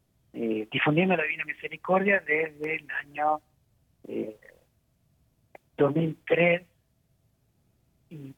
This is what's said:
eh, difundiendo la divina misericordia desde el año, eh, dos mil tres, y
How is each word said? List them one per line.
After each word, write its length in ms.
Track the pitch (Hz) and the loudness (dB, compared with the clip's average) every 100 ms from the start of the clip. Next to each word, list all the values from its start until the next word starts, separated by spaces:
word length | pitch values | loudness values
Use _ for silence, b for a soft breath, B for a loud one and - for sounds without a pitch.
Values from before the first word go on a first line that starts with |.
| _ _ _ | _ _ _
eh, 360 | - 117 110 107 | -6 -2 -2 -4
difundiendo 460 | - 156 151 190 175 | -2 0 2 4 2
la 60 | |
divina 220 | 151 160 | 0 -4
misericordia 760 | 151 - 151 160 - 185 196 190 151 | -8 -10 -12 -8 0 2 4 2 2
desde 500 | 151 160 147 151 156 | 0 -2 -4 -6 -6
el 140 | 151 | -8
año, 500 | - 143 143 151 151 - _ _ _ _ _ - | -10 -10 -2 0 0 -4 _ _ _ _ _ -10
eh, 280 | 113 110 107 - - _ _ _ _ _ _ _ _ _ - _ - | -8 -8 -10 -20 -20 _ _ _ _ _ _ _ _ _ -20 _ 0
dos 180 | 143 | 2
mil 240 | 151 165 - - | 2 -2 -4 -2
tres, 360 | 165 175 175 - _ _ _ _ _ _ _ _ _ _ _ _ _ _ | 2 4 2 -2 _ _ _ _ _ _ _ _ _ _ _ _ _ _
y 240 | 156 135 | -16 -16